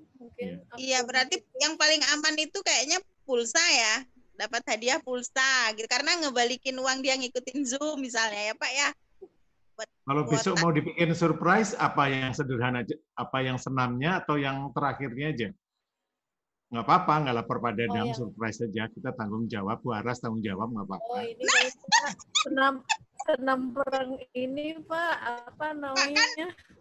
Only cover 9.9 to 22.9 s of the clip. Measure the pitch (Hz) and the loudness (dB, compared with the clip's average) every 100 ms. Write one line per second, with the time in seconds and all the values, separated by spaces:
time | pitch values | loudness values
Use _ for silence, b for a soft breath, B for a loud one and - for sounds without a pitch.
9.9 | _ - 143 147 143 190 175 170 151 156 | _ -2 0 2 2 2 4 4 2 0
10.9 | 160 170 165 165 156 165 202 214 - 143 | 0 2 4 2 4 4 4 4 2 2
11.9 | 156 139 135 131 135 135 123 123 123 113 | 4 2 2 0 -2 -2 0 0 0 -2
12.9 | - _ - 120 131 131 127 - 131 123 | -6 _ -8 -4 0 0 -2 -2 0 0
13.9 | 123 151 185 - 147 139 135 139 143 139 | 0 0 0 0 0 0 -2 -4 -2 -2
14.9 | 127 135 117 151 123 104 98 _ _ _ | -2 -6 -4 -4 -2 -4 -6 _ _ _
15.9 | _ _ _ _ _ _ _ _ 117 113 | _ _ _ _ _ _ _ _ -4 4
16.9 | 175 175 151 139 117 113 123 120 104 117 | 4 6 4 4 0 0 -2 -2 0 -2
17.9 | 107 120 123 110 104 110 - 117 107 110 | 0 -2 -2 -6 -4 -6 -4 -4 -4 -6
18.9 | - 131 123 107 110 113 107 98 117 127 | -6 -8 -6 -6 -4 -4 -4 -4 -4 -4
19.9 | 107 110 123 120 113 107 101 117 110 98 | -4 -4 -4 -4 -4 -4 -4 -4 -6 -8
20.9 | 98 480 494 466 466 453 - 508 - - | -8 -6 -6 -6 -4 2 4 2 -2 2
21.9 | - 285 196 - - 254 269 269 269 - | 2 2 -6 -4 -2 0 4 4 2 -4